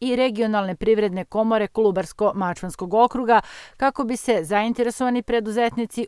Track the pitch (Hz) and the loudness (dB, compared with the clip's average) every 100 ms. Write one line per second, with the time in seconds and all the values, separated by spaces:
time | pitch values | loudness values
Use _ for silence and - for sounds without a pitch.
0 | 247 247 254 214 220 214 190 180 208 214 | 0 2 2 0 0 0 -2 -2 2 2
1 | 208 185 - 214 220 220 202 - 214 185 | 2 -2 -4 -2 2 2 0 2 2 2
2 | 180 - 208 196 180 170 185 - 180 214 | -4 -2 -2 0 -4 -6 -10 -10 -2 4
3 | 247 254 233 226 - - - - 269 285 | 4 2 2 2 2 -8 -20 -4 -2 -2
4 | 233 247 - 214 160 208 226 233 240 - | -4 -4 0 0 0 0 0 -2 -2 -2
5 | 247 247 - 233 214 214 233 233 226 - | -2 -2 0 -2 -2 0 0 -2 -6 -6